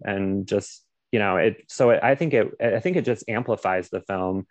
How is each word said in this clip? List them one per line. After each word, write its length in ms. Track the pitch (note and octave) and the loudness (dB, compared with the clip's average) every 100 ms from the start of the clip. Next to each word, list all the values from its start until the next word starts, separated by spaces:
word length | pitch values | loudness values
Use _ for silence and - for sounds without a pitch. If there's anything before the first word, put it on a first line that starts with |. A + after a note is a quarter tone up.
and 440 | - G2 G2 G2 F#2+ | -6 -4 -2 -2 -2
just 380 | G#2 - - _ _ _ | -4 -4 -12 _ _ _
you 80 | A#2 | 0
know, 160 | G2+ F#2 | 2 2
it, 300 | G2+ G#2+ - | 2 0 -6
so 220 | - B2+ | 2 4
it, 100 | A2+ | 4
I 140 | B2 C3+ | 4 0
think 180 | E3 | 2
it, 140 | C3 G#2+ - | 2 0 0
I 180 | A#2 A2+ | -2 0
think 160 | F3+ F3+ | 0 0
it 80 | |
just 200 | B2+ A2+ - | 0 -2 -4
amplifies 640 | A2 B2 G#2+ F#2+ F#2 F2+ | -4 -2 -2 0 -2 -4
the 100 | G2 | -8
film. 460 | - F#2+ F#2 F#2+ - | -6 -4 -2 -4 -6